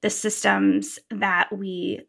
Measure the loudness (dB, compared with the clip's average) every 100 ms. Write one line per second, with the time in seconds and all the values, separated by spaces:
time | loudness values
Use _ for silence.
0 | -2 -2 -2 0 2 4 4 4 0 -12
1 | _ -2 0 2 0 -2 -6 -4 -4 -6